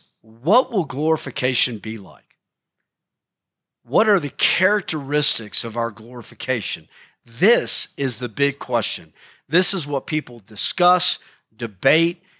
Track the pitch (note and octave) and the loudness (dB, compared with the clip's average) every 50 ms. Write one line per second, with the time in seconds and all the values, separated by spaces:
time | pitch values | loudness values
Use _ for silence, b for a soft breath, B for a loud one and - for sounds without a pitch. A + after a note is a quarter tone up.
0 | _ _ _ _ - A2 A2 A#2 B2 D#3+ G#3 B3+ D#4 - B3+ G3 D#3+ C3+ B2+ C#3 | _ _ _ _ -20 -20 -18 -6 0 2 2 2 2 2 0 -2 -2 -2 -2 -2
1 | D3+ D#3+ D#3+ D3 - C#3 - - B2+ C3 B2+ - - C3+ A#2+ G#2 F#2+ A2+ A2+ G#2+ | 0 0 0 0 -2 -6 -6 -2 -2 0 0 0 0 -2 -4 -6 -8 -8 -10 -10
2 | F#2+ E2 C2 G1+ _ _ _ _ _ _ _ _ _ _ _ _ _ _ _ _ | -12 -16 -18 -20 _ _ _ _ _ _ _ _ _ _ _ _ _ _ _ _
3 | _ _ _ _ _ _ _ _ _ _ _ _ _ _ _ _ _ A#2+ B2+ F3+ | _ _ _ _ _ _ _ _ _ _ _ _ _ _ _ _ _ 0 2 2
4 | A3 A3 G#3 F3 D3 C#3 - - - - - - F#3 G3 G#3 G#3 - - D#3+ D3+ | 4 4 4 2 2 -2 -4 -2 -2 0 0 2 2 2 2 0 -2 -4 -4 -4
5 | C3+ C3+ D3 D3 C#3+ - - - A2 G2+ - - - A#2 G#2+ A#2 A#2 A#2 G#2 A2+ | -4 -2 0 2 2 2 0 0 -2 -4 -4 -4 -4 -4 -2 -2 -4 -4 -4 -8
6 | A2 A#2+ B2+ B2 A2 - A2+ - - - C3 A2+ - - - E2 D#2+ _ b b | -16 -14 -14 -14 -14 -14 -14 -8 -4 -2 -2 -2 -2 -4 -8 -10 -12 _ b b
7 | b b b b b A#2 A2+ A#2 E3+ A3 A#3+ F3+ B2 - - - - - - - | b b b b b -16 -4 2 4 4 4 4 2 0 0 0 0 0 -2 -2
8 | C#3 C3 A#2 - B2+ A#2 G#2 C3+ C#3+ C#3 C#3 - - - B2 A2+ G#2+ - - F2+ | -2 -2 -2 -4 -6 -6 -2 0 0 0 -2 -4 -4 -2 0 0 0 -2 -4 -6
9 | E2 E2 _ b b b b b b b C#3+ F3+ F#3 - - F3+ C3+ D3 D3 C3+ | -10 -14 _ b b b b b b b 0 2 2 2 2 0 -2 -4 -4 -4
10 | - - D#3 D3+ - - A#2+ A#2 G2 - A2 G#2 - - - - F3 F3 F3+ F3 | -4 -4 -4 -4 -4 -6 -12 -18 -18 -14 -6 -2 -2 0 2 2 4 4 4 4
11 | - - - - b b b b b b _ - A#2+ A2 G2+ _ - C3+ D#3 E3 | 2 0 -2 -4 b b b b b b _ -8 -8 -8 -4 _ 2 4 4 4
12 | E3 E3+ F3+ - _ b b b | 4 0 -2 -4 _ b b b